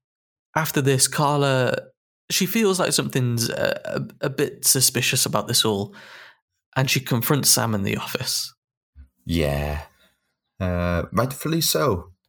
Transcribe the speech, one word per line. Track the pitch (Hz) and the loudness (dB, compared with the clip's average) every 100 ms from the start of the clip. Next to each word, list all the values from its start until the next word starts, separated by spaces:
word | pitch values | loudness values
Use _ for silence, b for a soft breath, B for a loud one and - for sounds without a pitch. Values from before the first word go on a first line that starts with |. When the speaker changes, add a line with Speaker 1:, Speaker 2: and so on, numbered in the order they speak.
| _ _ _ _ _ 156 | _ _ _ _ _ -2
Speaker 1:
After | 156 151 | 0 2
this, | 135 131 - | 2 2 2
Carla, | - 143 147 139 131 123 - - _ _ _ - | 2 2 2 2 2 2 0 -6 _ _ _ -4
she | - 185 | -2 0
feels | 226 202 185 | 2 2 2
like | 156 | 2
something's | - 143 135 123 117 117 | 0 0 0 0 0 -2
a, | - - - - 139 - - | 0 -2 -2 -6 -6 -6 -6
a, | 139 | -6
a | |
bit | 139 143 - - | -2 -4 0 0
suspicious | 135 - 120 - 135 127 | 2 2 2 0 0 0
about | 107 101 | 0 2
this | - | 2
all, | 113 98 98 B B B B B _ _ _ 135 | 2 2 -2 B B B B B _ _ _ 0
and | 131 | 2
she | 135 | 0
confronts | 131 120 117 143 - | 0 -2 2 2 4
Sam | 123 113 | 2 2
in | 104 | 0
the | 104 104 | -2 -4
office. | - - - - - _ _ _ _ - - _ - | -4 -6 -4 -4 -6 _ _ _ _ -20 -20 _ -4
Speaker 2:
Yeah. | 85 71 71 73 73 - b b b b b _ - | -2 0 -2 -2 -6 -10 b b b b b _ -8
Uh, | 92 87 87 87 - | -4 -2 0 -2 -2
rightfully | 104 127 139 156 165 | -2 -2 -4 -4 -2
so, | - 156 147 87 - _ | 0 0 0 -2 -6 _